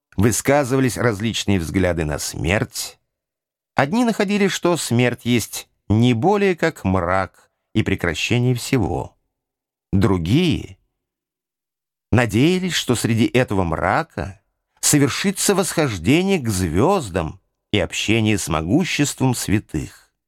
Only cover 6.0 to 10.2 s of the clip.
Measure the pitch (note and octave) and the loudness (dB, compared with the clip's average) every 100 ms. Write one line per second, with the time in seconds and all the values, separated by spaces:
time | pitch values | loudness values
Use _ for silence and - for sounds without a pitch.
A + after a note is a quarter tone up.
6 | A#2+ A#2 D3+ G#3 G3 F3+ E3 D#3 F#2+ F#2 | 4 2 2 2 0 0 -2 -2 -2 0
7 | E2+ F#2+ F#2 - _ _ _ G#2+ - F#2 | 0 0 -2 -8 _ _ _ -4 -2 -2
8 | E2+ D#2+ - A#2+ B2 A#2+ - C3+ F2 D2 | -2 -4 -2 0 0 -2 -2 -2 0 -4
9 | - _ _ _ _ _ _ _ _ G2 | -8 _ _ _ _ _ _ _ _ 0
10 | F#2+ F#2+ | 2 2